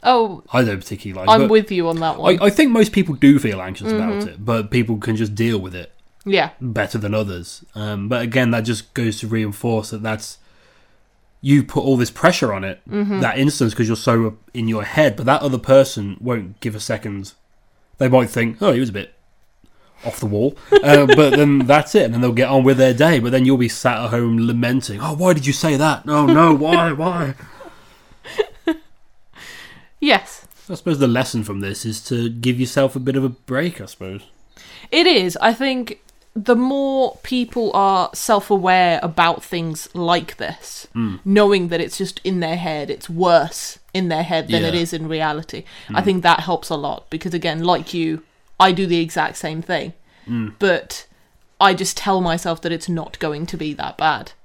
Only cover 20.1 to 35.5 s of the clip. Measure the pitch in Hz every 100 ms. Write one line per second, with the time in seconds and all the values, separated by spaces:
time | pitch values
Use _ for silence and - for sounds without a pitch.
20.1 | - 107 101 127 - - 403 143 147 139
21.1 | 139 147 143 147 143 123 147 143 214 131
22.1 | 117 123 117 123 135 127 131 131 120 151
23.1 | 160 117 131 127 135 120 - 127 117 120
24.1 | 120 117 113 117 120 120 127 - 101 151
25.1 | 151 180 165 135 135 165 139 156 139 -
26.1 | 147 147 156 165 147 151 170 170 151 165
27.1 | 175 143 135 - - - - - _ _
28.1 | - - - 427 - - 320 - - -
29.1 | _ - - - - - - - _ 294
30.1 | 202 - - - - - 180 - 147 135
31.1 | 120 127 120 104 98 98 101 117 107 -
32.1 | 120 117 117 123 123 123 - 135 135 127
33.1 | 135 131 123 - 127 175 165 95 - 95
34.1 | 98 - _ - _ - - - - 349
35.1 | 285 185 175 220